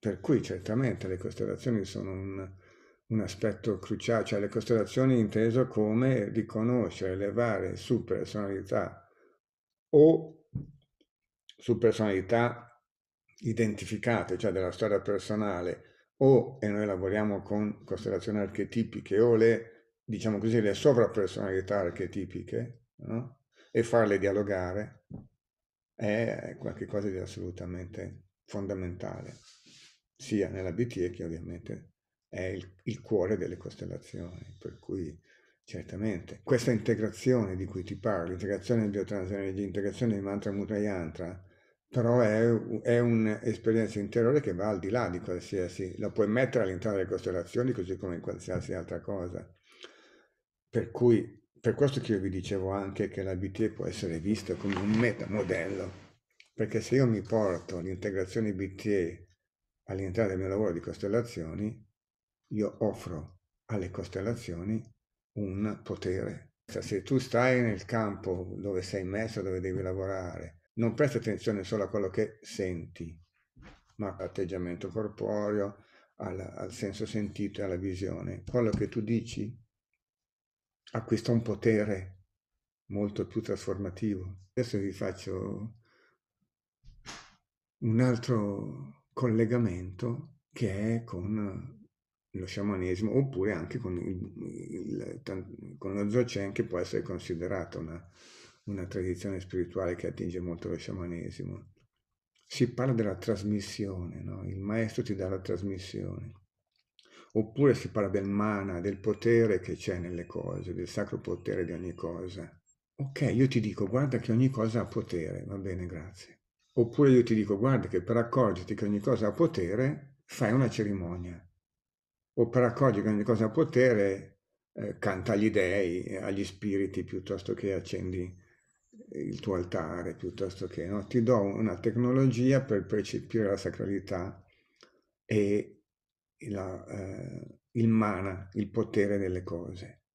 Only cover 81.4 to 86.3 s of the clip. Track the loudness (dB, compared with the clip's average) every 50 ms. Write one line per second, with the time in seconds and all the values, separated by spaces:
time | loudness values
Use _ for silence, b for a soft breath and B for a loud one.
81.4 | 2 0 -4 0 4 4 4 4 4 2 -2 -4 -4 -10 -14 -20 _ _ _ _
82.4 | _ _ _ _ _ _ _ _ _ _ -4 -2 -2 -2 -2 -4 -6 -4 -4 -6
83.4 | -4 -2 -4 -4 -2 -4 -4 -4 -4 -6 -6 -4 -2 -2 -2 -2 -6 -10 -12 -14
84.4 | -18 _ _ -4 -4 -2 -2 -2 -2 -2 -4 -4 -6 -6 -6 -8 -8 -6 -6 -4
85.4 | -4 -6 -6 -8 -8 -10 -12 -16 b b b b b b b b _ _